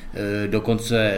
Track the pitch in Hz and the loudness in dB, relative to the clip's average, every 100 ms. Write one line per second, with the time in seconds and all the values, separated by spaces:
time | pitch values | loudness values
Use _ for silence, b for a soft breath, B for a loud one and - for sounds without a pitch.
0 | B - 101 104 101 110 107 110 113 117 | B -6 -4 -2 0 0 0 0 2 2
1 | 107 | 2